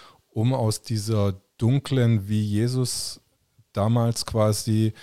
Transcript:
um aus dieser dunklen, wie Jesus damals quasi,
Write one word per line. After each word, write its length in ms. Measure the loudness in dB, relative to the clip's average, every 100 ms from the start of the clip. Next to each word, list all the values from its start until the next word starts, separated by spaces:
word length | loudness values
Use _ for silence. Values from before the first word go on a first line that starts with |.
| -20 _ _
um 240 | -2 0
aus 280 | 2 0 -2
dieser 520 | -4 -6 -2 0 0 -2 _ -2
dunklen, 720 | 0 0 0 0 4 2 0
wie 120 | -2
Jesus 760 | 0 0 0 -2 -4 -4 -8 -12 _ _ _ _ _
damals 520 | -2 0 2 0 -2 -4
quasi, 680 | 0 2 2 0 0 0 -2